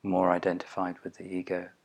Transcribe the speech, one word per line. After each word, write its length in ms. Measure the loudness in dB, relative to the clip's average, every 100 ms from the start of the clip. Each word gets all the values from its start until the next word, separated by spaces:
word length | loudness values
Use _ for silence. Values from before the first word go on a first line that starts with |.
more 280 | 2 4 4
identified 640 | 4 2 -2 -4 -4 -4 -6
with 140 | -12 -14
the 80 |
ego 460 | -8 -6 -4 -6 -6 _